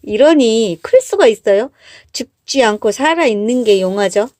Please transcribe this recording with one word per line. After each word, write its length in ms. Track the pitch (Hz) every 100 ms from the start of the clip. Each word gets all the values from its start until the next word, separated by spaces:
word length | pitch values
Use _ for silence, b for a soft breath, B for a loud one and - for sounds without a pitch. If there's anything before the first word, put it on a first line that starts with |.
이러니 760 | - 208 285 320 240 220 220 165
클 180 | - 523
수가 240 | - 392 240
있어요? 440 | 208 - 196 262 b b b b
죽지 520 | - 254 _ - 269
않고 280 | 226 208 214
살아있는 720 | 208 294 330 302 208 214 254
게 180 | 220 196
용하죠? 480 | 185 196 196 196 233